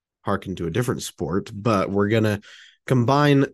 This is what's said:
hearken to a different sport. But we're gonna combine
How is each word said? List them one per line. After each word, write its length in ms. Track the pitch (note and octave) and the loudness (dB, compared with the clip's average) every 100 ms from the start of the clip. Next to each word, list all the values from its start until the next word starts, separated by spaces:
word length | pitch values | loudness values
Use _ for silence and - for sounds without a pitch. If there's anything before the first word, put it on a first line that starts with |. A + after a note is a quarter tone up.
| _ _ | _ _
hearken 320 | - G2 - | -4 -4 -4
to 120 | F2 E2+ | -8 -4
a 40 | |
different 320 | F2+ B2 E2+ | -2 -2 -4
sport. 480 | - - D2+ F#2 - | -8 -8 -4 -4 -6
But 380 | G#2 A2+ G2+ - | -4 0 0 0
we're 200 | G2 G2+ | 0 2
gonna 320 | A2+ G#2+ G#2 - - - _ - | 2 0 -2 -8 -20 -20 _ -2
combine 600 | B2+ A#2+ C#3 D3 C#3 C3+ | 0 2 4 4 4 2